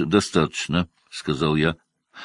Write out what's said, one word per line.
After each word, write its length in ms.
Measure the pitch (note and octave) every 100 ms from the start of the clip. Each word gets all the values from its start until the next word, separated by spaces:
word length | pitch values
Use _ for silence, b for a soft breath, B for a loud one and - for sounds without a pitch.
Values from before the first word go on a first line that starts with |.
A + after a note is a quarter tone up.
| D#2
достаточно», — 840 | G2 - F2 D2+ - - E2+ F2 _ _
сказал 460 | - - C#2 D#2 D#2
я. 200 | D#2+ E2 _ _ _ B